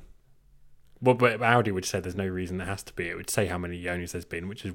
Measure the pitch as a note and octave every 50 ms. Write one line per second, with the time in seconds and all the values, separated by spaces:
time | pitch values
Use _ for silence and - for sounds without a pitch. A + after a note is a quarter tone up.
0 | - - - _ _ _ - _ _ _ _ - - - - - _ - - -
1 | B2 B2+ B2 A2+ A#2+ A#2+ A2 G#2+ A2+ A2+ A#2+ A#2+ A2 G#2 F#2+ F#2 F#2 - - G2
2 | F2+ F#2 F2+ G2 G2 F#2+ F#2 F2+ F2+ E2+ F#2 F#2 F2+ F#2 G2+ - - - - -
3 | F2 E2+ F2 F2 F2+ - - - G2+ E2+ F2+ F2+ F2+ F2 F2 F2+ F2 F2+ F2 F2
4 | F2 E2 - F2 D#2+ - - E2+ F2 F#2+ G#2+ - - G2